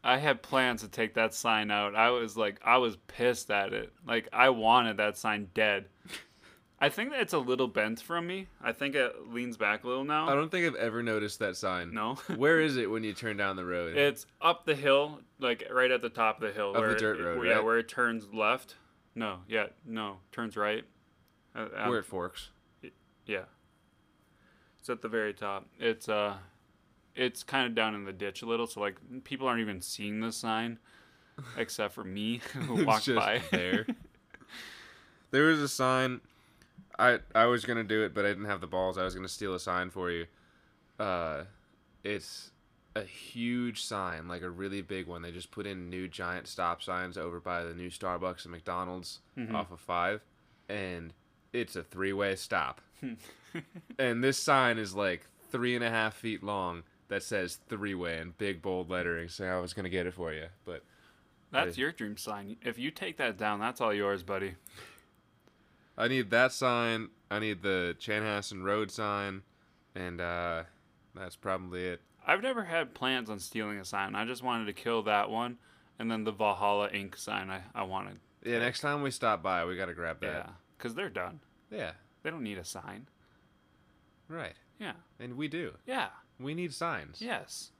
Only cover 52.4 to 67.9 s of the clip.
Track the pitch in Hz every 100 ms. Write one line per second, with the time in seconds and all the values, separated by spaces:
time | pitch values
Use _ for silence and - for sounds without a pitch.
52.4 | - 98 67 - _ - 135 113 - -
53.4 | - 170 - 175 - - 131 117 131 135
54.4 | - 139 127 113 104 95 101 87 - _
55.4 | - 127 123 123 117 113 110 - 113 104
56.4 | 98 101 90 85 80 _ _ 101 - 104
57.4 | 90 - _ 110 104 95 87 82 85 85
58.4 | 101 90 98 92 85 90 87 85 85 -
59.4 | 95 92 90 - 92 90 87 90 82 78
60.4 | 80 - - 80 - _ - _ _ _
61.4 | _ - 175 170 139 - 107 107 - 104
62.4 | 101 117 123 117 135 - 185 156 127 98
63.4 | 107 104 110 127 117 104 101 98 90 98
64.4 | 98 82 - - - - _ _ _ _
65.4 | _ _ _ _ _ - 117 131 107 117
66.4 | 127 - 127 120 117 113 113 _ _ 101
67.4 | 107 98 98 95 87